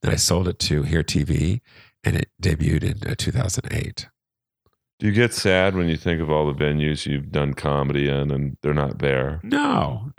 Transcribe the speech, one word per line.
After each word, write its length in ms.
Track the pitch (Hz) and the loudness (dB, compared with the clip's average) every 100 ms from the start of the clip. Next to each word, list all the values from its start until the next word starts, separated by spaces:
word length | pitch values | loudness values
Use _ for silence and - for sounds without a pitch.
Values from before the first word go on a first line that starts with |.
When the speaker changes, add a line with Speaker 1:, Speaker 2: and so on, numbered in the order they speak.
Speaker 1:
Then 100 | - | -2
I 40 | 101 | 0
sold 320 | - 87 90 | 2 2 0
it 100 | 87 | -2
to 220 | - 73 | 0 0
Here 220 | 71 80 | 2 0
T 180 | - - | 0 0
V, 400 | 73 - 80 113 - - - _ | 0 2 0 -2 -6 -20 -20 _
and 120 | - - | -2 0
it 140 | - - | -2 -2
debuted 420 | 87 78 78 80 | -2 2 2 0
in, 240 | - - - | 0 -4 -6
uh, 60 | - | -4
two 160 | - | -2
thousand 400 | - 90 - - | -2 -2 -4 -4
eight. 380 | - - - - _ _ _ _ _ _ _ _ _ | -4 -6 -8 -14 _ _ _ _ _ _ _ _ _
Speaker 2:
Do 80 | 107 | 0
you 80 | |
get 220 | 104 120 - | 2 2 2
sad 400 | 101 92 98 92 | 4 4 4 2
when 120 | 85 | 0
you 100 | 80 | 0
think 220 | 90 82 | 0 0
of 120 | 78 | 0
all 200 | 76 76 | 2 2
the 120 | 71 | 2
venues 420 | 76 76 76 73 - | 0 2 0 -2 -2
you've 260 | 71 69 | -4 -2
done 220 | 78 71 | -2 -2
comedy 560 | 69 73 71 69 71 71 | -2 0 0 0 0 0
in 220 | 69 71 | 0 0
and 260 | 69 69 67 | 0 -2 -2
they're 100 | 73 | -2
not 240 | 73 69 - | 0 -2 -2
there? 400 | 69 65 67 80 | 0 0 0 -4
Speaker 1:
No, 680 | 208 285 294 - 73 107 127 | -4 -2 0 0 0 -4 -8